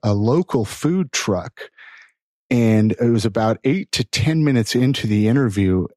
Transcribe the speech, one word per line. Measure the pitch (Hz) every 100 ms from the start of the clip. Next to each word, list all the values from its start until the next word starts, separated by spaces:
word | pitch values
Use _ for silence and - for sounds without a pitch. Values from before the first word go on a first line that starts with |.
a | 110
local | 101 110 160 185 127
food | 101 - 147 185 160
truck. | - - 90 - - - _ - - - _ _ _ _
And | 123 113 110 110
it | - 120
was | 117
about | 110 110 110 110
eight | 131 190 -
to | -
ten | - - 151 160
minutes | 151 127 107 123
into | 127 131 110
the | 104 107
interview, | 131 123 101 95 92 87